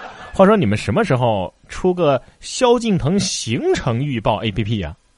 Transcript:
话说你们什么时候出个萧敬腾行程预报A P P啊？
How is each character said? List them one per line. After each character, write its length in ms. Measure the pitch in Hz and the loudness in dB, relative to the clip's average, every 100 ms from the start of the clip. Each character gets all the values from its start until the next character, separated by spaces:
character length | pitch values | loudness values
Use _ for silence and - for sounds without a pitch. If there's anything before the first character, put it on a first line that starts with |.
| - - - | -18 -18 -4
话 120 | - 190 | 4 6
说 100 | 220 | 6
你 100 | 113 | 2
们 120 | 104 | -2
什 160 | - | -2
么 100 | 165 | -2
时 100 | 208 | 0
候 400 | 127 123 104 90 - - | 0 0 -2 -4 -12 -18
出 260 | - 185 | -4 -2
个 260 | 180 151 131 - _ | 2 2 2 -2 _
萧 400 | - - 247 247 | -12 0 2 2
敬 180 | 226 175 | 2 0
腾 220 | 135 196 | 2 0
行 420 | - - 110 135 349 | -2 -4 -4 -2 0
程 280 | 370 135 117 | 0 0 -2
预 160 | 147 117 | -2 -2
报 180 | 120 101 | -2 0
A 120 | 110 | -2
P 140 | 95 | -2
P 180 | 104 110 | -2 -4
啊？ 140 | 90 - _ | -4 -10 _